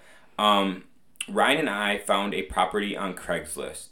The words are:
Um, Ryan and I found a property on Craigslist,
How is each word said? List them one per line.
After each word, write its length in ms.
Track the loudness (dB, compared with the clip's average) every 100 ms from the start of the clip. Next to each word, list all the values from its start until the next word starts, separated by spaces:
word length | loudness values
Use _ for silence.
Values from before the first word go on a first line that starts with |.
| -20 -20 -12 0
Um, 460 | 4 4 4 -2 -10 -20 -18 -12 -6
Ryan 340 | 2 4 4
and 80 | 0
I 280 | 0 0 0
found 380 | 2 0 0 -4
a 80 |
property 520 | -2 0 2 2 -2 -4
on 200 | -6 -6
Craigslist, 720 | -4 -4 -4 -8 -10 -10 -16